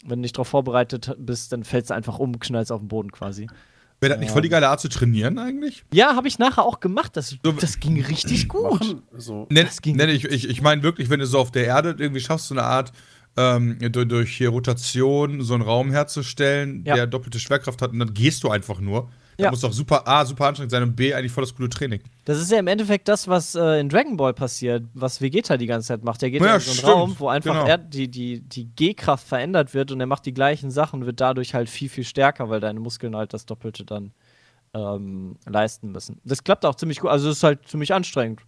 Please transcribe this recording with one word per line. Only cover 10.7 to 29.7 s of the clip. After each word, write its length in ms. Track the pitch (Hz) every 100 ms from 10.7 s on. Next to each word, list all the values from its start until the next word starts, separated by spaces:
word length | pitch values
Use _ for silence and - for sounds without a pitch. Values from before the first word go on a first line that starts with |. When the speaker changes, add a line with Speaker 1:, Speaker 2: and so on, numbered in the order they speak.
| 147
Speaker 2:
wirklich, 260 | 151 165 123
wenn 100 | 143
du 60 | 131
so 120 | 135
auf 120 | 123
der 140 | 123 120
Erde 300 | 135 165 151
irgendwie 220 | 147 135
schaffst, 260 | 120 160 -
so 60 |
eine 100 | 131
Art, 300 | 120 131 123 - - - _ -
ähm, 420 | 127 120 120 117
du-, 260 | 117 123 117
durch 320 | 120 117 -
hier 120 | 120
Rotation 920 | 123 123 120 - 127 131 143 147 143
so 120 | 117
einen 100 | 120
Raum 280 | 107 120 135
herzustellen, 920 | 143 147 151 123 - 139 143 139 135 147
Speaker 1:
Ja. 100 | 131
Speaker 2:
der 120 | 120
doppelte 320 | 131 123 117
Schwerkraft 420 | - 139 139 123
hat 100 | 127
und 80 | 117
dann 140 | 113
gehst 300 | 104 135 - 131
du 40 |
einfach 300 | 104 101 92
nur. 300 | 98 110 123 - _ -
Das 100 | 196
Speaker 1:
Ja. 40 |
Speaker 2:
muss 100 | 123
doch 100 | 123
super, 340 | 117 139 143 120
A, 180 | 147 131
super 220 | 135 143
anstrengend 240 | 143 127
sein 120 | 123
und 120 | 120 120
B, 180 | 135
eigentlich 180 | 131 123
voll 120 | 139
das 120 | 127 127
coole 140 | 123
Training. 320 | - 143 101 - _ -
Speaker 1:
Das 120 | 147
ist 120 | 175
ja 80 | 220
im 80 | 180
Endeffekt 400 | 214 208 202 -
das, 200 | 208 185
was, 260 | 180 - 170
äh, 240 | 160 151
in 80 | 143
Dragon 280 | 196 294 175
Ball 160 | 131
passiert, 500 | 120 127 - 123 120 117
was 280 | 127 127 -
Vegeta 340 | 135 185 - 131
die 80 | 120
ganze 200 | 117 110
Zeit 160 | 113
macht. 180 | 117 110
Der 80 | 127
geht 100 | 143
Speaker 2:
Ja, 60 | 202
Speaker 1:
ja 60 | 196
in 40 |
so 100 | 131
einen 80 | 123
Speaker 2:
stimmt. 100 | 139
Speaker 1:
Raum, 260 | 175 180 175
wo 80 | 135
einfach 240 | 143 156
Speaker 2:
Genau. 140 | 156 147
Speaker 1:
er-, 100 | 170
die, 320 | 160 139 127
die, 320 | 123 123 120
die 240 | 131 127 117
G-Kraft 600 | 117 170 214 - 135 -
verändert 480 | 127 147 185 135